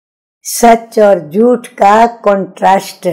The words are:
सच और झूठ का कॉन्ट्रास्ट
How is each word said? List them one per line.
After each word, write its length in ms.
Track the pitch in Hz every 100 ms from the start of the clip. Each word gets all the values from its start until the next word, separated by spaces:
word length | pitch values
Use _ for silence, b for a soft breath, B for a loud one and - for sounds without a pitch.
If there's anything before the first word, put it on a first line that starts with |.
| _ _ _ _
सच 580 | - - 233 226 226 -
और 320 | 208 185 147
झूठ 360 | 180 240 240 -
का 400 | - 196 214 233
कॉन्ट्रास्ट 1000 | 233 208 196 185 - 185 196 - - 180